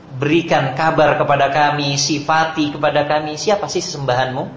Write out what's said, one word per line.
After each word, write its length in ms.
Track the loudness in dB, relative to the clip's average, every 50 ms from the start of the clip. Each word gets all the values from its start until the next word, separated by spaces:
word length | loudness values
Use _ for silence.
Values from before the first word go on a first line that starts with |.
| -20 -16 -8
berikan 640 | -4 0 2 2 2 2 2 0 2 2 0 -2 0
kabar 400 | 0 2 4 4 4 4 4 2
kepada 320 | 2 2 2 2 2 2
kami, 480 | 2 2 2 2 2 0 -2 -2 -2 -2
sifati 720 | 0 -2 -2 -2 0 0 2 2 2 0 0 -2 -2 -2
kepada 320 | -2 -2 -2 0 2 0
kami, 320 | 0 2 0 -2 -2 -4 -8
siapa 320 | -4 -2 0 0 0 -2
sih 160 | -4 -4 -6
sesembahanmu? 640 | -6 -6 -8 -4 -2 0 0 0 0 -2 -4 -6 -8 -8 -12